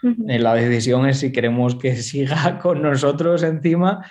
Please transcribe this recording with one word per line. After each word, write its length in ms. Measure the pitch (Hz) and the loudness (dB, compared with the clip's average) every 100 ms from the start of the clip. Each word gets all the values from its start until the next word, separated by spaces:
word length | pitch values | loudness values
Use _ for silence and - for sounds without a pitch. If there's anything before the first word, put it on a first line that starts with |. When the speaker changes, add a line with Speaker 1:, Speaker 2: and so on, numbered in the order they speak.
Speaker 1:
Ujú. 220 | 247 233 214 | -2 -2 -2
Speaker 2:
Eh, 120 | 120 | 0
la 140 | 117 117 | 2 2
decisión 500 | 120 117 113 127 135 | 2 0 2 2 2
es 120 | 131 | 0
si 120 | 135 | -2
queremos 440 | 127 117 120 123 123 | -2 0 0 0 0
que 200 | 131 117 | -2 -4
siga 640 | 113 139 139 156 160 185 | -4 -4 -2 0 -2 -2
<laughs> 20 | |
con 200 | 180 156 | -2 0
nosotros 640 | 151 135 143 147 170 170 | 0 0 0 0 0 0
encima 600 | 165 160 165 170 180 190 - | 0 0 0 2 0 -2 -4